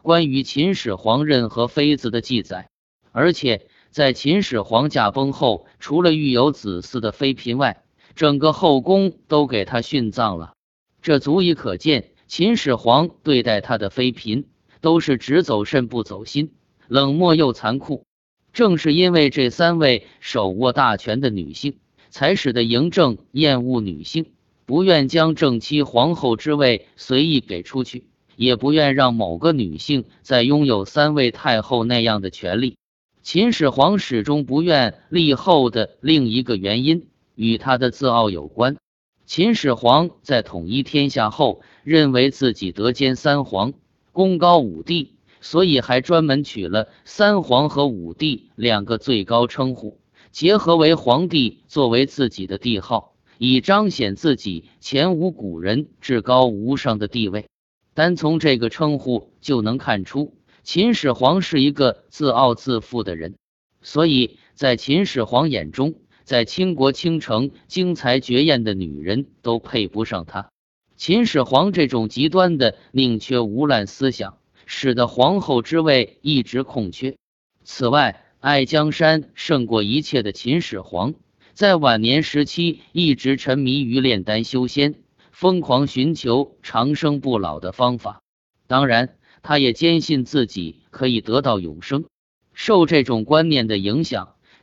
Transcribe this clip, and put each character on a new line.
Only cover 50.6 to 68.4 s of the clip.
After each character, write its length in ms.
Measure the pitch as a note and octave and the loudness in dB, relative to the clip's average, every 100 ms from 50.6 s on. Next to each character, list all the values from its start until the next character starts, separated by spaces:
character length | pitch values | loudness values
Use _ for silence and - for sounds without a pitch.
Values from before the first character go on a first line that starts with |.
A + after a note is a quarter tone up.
| E3 E3+ | 4 4
为 160 | D#3 | 4
皇 340 | D#3+ - B2 F3+ | 2 2 2 2
帝 300 | E3+ A#2+ - _ | 0 -2 -4 _
作 220 | - C3 | -2 2
为 180 | A#2 C#3 | 2 0
自 240 | - B2+ | 0 -4
己 160 | - F#2+ | -4 -10
的 100 | F#2+ | -8
帝 240 | A#2+ G#2+ | -4 -6
号， 320 | - A#2 - _ _ - | -4 -6 -6 _ _ -4
以 240 | B2+ B2+ | 0 2
彰 300 | - G3 G#3+ | 2 2 2
显 260 | - A2+ G2 | -2 -4 -2
自 200 | E3 B2+ | 0 0
己 280 | G#2 E2+ - _ | -2 -10 -12 _
前 360 | - C3+ E3 E3+ | -6 0 0 0
无 140 | F3+ | -2
古 300 | D#3+ G#2 E2 | -6 -10 -6
人 280 | F2+ A#2 D3+ _ | -2 -2 -4 _
至 220 | - B2 | -4 -2
高 240 | G#2 B2+ B2+ | 2 4 4
无 320 | G#2 A2 C3+ | 0 -4 -4
上 200 | C3 G#2+ | -2 -2
的 100 | G#2 | -4
地 200 | B2 G#2+ | -4 -4
位。 160 | G2 G#2 _ _ _ _ | -6 -10 _ _ _ _
单 240 | - E3 F3 | 0 0 2
从 240 | D3+ D#3+ | 0 0
这 160 | D3+ B2+ | 2 0
个 140 | A#2 | -2
称 280 | - D#3 D3 | -2 -2 -2
呼 360 | C3 A#2+ - _ | -2 -4 -6 _
就 180 | - C3 | -4 -2
能 160 | G#2+ B2+ | 0 -2
看 300 | C3+ G#2+ F#2 | -2 -4 -4
出， 280 | C#3 D3 _ _ _ | -6 -8 _ _ _
秦 300 | - E3 A3 | -6 0 2
始 200 | A3+ C#3+ | 2 0
皇 280 | A#2 B2+ F3+ | 2 2 2
是 220 | F3+ D#3 | 0 0
一 100 | C#3 | 0
个 320 | C#3+ C3+ - _ | 2 0 0 _
自 220 | - D3 | -4 -2
傲 240 | A#2 C3 | 2 2
自 260 | A#2 - A#2 | 0 -2 -4
负 220 | G#2 A#2+ | -4 -8
的 140 | G2 E2+ | -6 -8
人。 180 | D#2+ G2 _ _ _ _ | -10 -14 _ _ _ _
所 260 | - D3 E3 | -8 0 2
以 320 | C3+ A#2+ - _ | 2 0 -4 _
在 220 | - C#3 A#2 | -4 -2 -2
秦 300 | - D3 G3 | 0 0 0
始 180 | C3+ | -2
皇 240 | A2 A#2+ D#3+ | 0 2 2
眼 220 | A#2+ D2+ | -2 -6
中， 220 | D#2 C#3 D#3+ _ _ | -4 -4 -6 _ _
在 200 | - B2 | -4 -2
倾 300 | A2+ - F#3 | -2 -2 -2
国 180 | D#3 C3+ | 0 0
倾 280 | C3+ F3 E3 | 0 -2 -4
城、 320 | - A2 C#3 - _ | -2 -2 -2 -8 _
惊 260 | - F3+ | -4 -2
才 260 | E3 C3 B2+ | -2 0 0
绝 240 | - B2 | 0 0